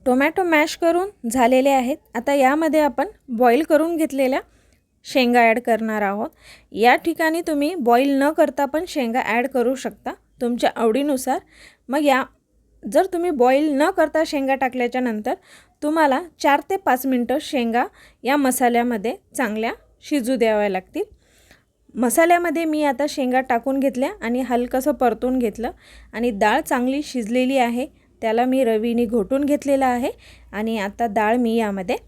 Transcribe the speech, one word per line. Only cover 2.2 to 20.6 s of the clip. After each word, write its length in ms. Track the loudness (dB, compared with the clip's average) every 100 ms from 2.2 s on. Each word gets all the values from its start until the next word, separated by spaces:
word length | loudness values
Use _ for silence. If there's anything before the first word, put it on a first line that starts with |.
| 0
यामध्ये 460 | 2 2 2 2 2
आपण 280 | 0 -2 -6 -8 -10
बॉईल 340 | 2 4 4
करून 320 | 4 2 2 -2
घेतलेल्या 420 | -2 0 0 -2 -6 _ _ _ _ _
शेंगा 360 | -4 0 4 4
ॲड 180 | 4 2
करणार 420 | 0 -2 -2 -2
आहोत. 280 | -2 -2 -8 _ -20 -20 _
या 240 | 2 4
ठिकाणी 460 | 4 0 0 0 0 -2
तुम्ही 260 | -2 -2
बॉईल 360 | -2 2 2 4 2
न 120 | 0
करता 340 | 2 0 0
पण 200 | -2 -2 -4
शेंगा 340 | -4 -2 -2
ॲड 260 | -2 -2 -2
करू 280 | -2 -2
शकता 380 | -2 -8 -10 -12 -12 _ _
तुमच्या 300 | -6 -2 -2
आवडीनुसार. 640 | 0 0 0 -2 -2 -2 -4 _ -20 -20 _ -6
मग 160 | 0
या, 200 | 2 2 -2 _ _ _ _ _
जर 220 | 0 0
तुम्ही 260 | 2 -2 -2
बॉईल 400 | 2 4 4 2
न 180 | 0 0
करता 320 | 2 0 0
शेंगा 300 | -2 -2 -2
टाकल्याच्या 460 | -2 -2 -2 -4 -2
नंतर 320 | -2 -4 -6 -8 _ -20 _ _
तुम्हाला 380 | -2 2 2 2 -4 _
चार 220 | 0 0 0
ते 60 | -4
पाच 280 | 0 0
मिनटं 320 | 0 -2 0 -4
शेंगा 440 | -2 -4 -2 -2 -4 _ -20 _
या 140 | -2 0
मसाल्यामध्ये 760 | 0 2 2 2 0 -2 -4 -8 _ -4
चांगल्या 360 | -4 -2 -6 -8 _ _
शिजू 340 | -4 -2 0
द्याव्या 340 | 0 2 2